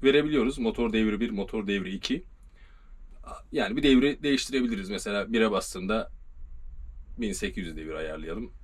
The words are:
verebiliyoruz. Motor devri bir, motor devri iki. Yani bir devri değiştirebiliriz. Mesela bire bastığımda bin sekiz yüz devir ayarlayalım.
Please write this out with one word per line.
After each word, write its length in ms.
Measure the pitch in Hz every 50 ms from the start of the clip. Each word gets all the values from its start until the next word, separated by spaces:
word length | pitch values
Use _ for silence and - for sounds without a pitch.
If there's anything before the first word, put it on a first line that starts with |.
| -
verebiliyoruz. 560 | 135 135 147 151 151 151 139 110 127 135 135
Motor 340 | 120 113 107 - 120 113 107
devri 260 | 110 110 107 104 101
bir, 100 | 117 117
motor 380 | 110 98 98 - - 113 101 98
devri 280 | 101 101 92 92 95
iki. 280 | 98 - - 127 170 - - - - - - - - - - - - - - - - - - - - - - - - - -
Yani 260 | - - 113 95 110 135
bir 60 | -
devri 400 | 143 135 127 131 143 143 - -
değiştirebiliriz. 680 | 143 139 127 - - 131 131 123 120 113 98 92 92
Mesela 440 | 104 92 - 107 101 101 98 104 113
bire 180 | 113 113 107
bastığımda 600 | 101 95 92 - - 95 92 95 107 113 - - - - - - - - - - - - - - - - - - - - - - - -
bin 140 | 117 104
sekiz 360 | 98 - - 98 - 104 92 82
yüz 100 | 80 78
devir 160 | 78 80 78
ayarlayalım. 580 | 78 80 78 78 78 78 80 85 87 117 - - -